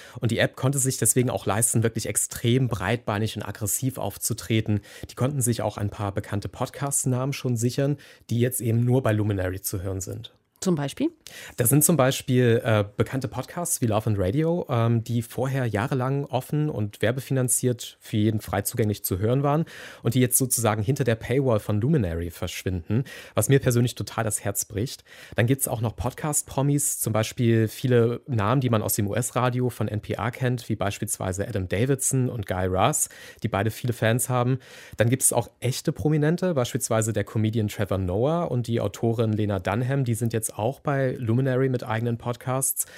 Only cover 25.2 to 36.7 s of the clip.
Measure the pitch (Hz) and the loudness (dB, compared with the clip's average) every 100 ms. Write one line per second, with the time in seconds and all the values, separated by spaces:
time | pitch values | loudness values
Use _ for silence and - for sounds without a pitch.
25.2 | - - 117 135 - 117 113 - 123 - | -6 0 2 2 0 -2 -2 -2 -6 -4
26.2 | 156 147 - - 143 143 - - 120 110 | -4 -2 -2 0 2 2 0 -2 0 0
27.2 | 110 - 117 113 110 - 127 120 117 120 | -2 0 4 4 2 0 2 4 4 0
28.2 | - 113 101 139 123 110 107 - 101 104 | -4 0 2 2 4 2 2 -2 0 -2
29.2 | 120 123 123 123 123 - 107 104 - 104 | -2 0 0 0 -2 -2 -4 -4 -4 -4
30.2 | 107 - 127 120 - 107 98 - 107 - | -4 -2 -2 -2 -4 -2 -2 -2 -6 -4
31.2 | 101 95 98 104 92 92 131 135 - 131 | -4 -2 -4 -4 -2 0 2 0 0 0
32.2 | 123 113 98 92 92 92 120 151 - - | 0 -2 -4 -2 0 4 2 2 -4 -6
33.2 | - - 110 98 110 - 123 - 113 120 | -20 -8 -2 0 0 0 -4 0 2 2
34.2 | - 127 123 131 - - - - 113 123 | 0 0 0 -2 -4 -20 -18 0 2 4
35.2 | - 117 - _ 120 - - - 151 151 | 2 0 -2 _ -4 -2 -4 -2 0 2
36.2 | 147 175 185 147 120 | 2 2 0 0 0